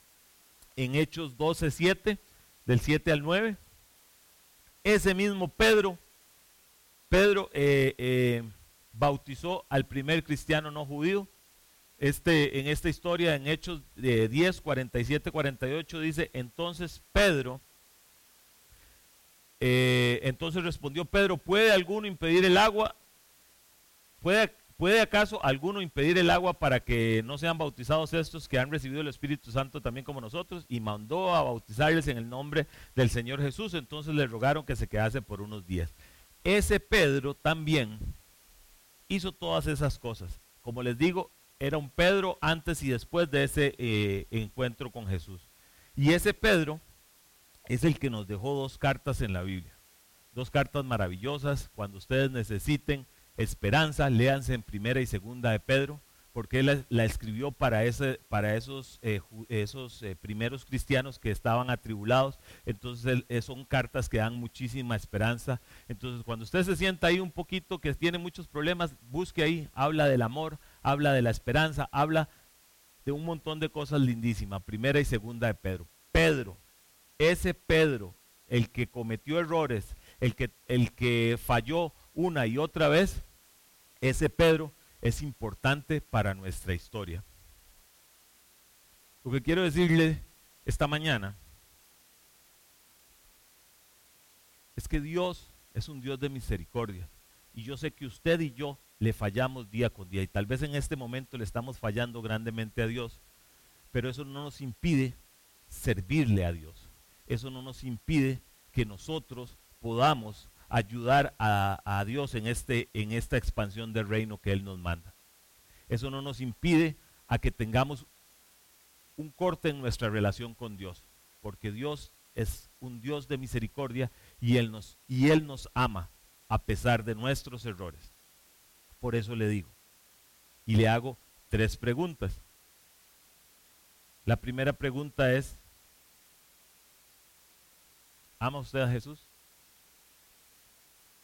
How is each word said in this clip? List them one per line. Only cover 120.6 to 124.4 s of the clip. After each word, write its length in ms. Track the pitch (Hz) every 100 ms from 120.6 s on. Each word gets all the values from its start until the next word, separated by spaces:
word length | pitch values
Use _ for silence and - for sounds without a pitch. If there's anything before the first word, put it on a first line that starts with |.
| 117 98
Dios, 280 | 95 87 _ _ _ _
porque 300 | 107 95 107
Dios 400 | 107 143 147 - _ _
es 340 | - 107 - - _
un 200 | 127 120
Dios 280 | 127 147 131
de 100 | 135
misericordia 720 | 127 123 113 - 135 120 123 - - -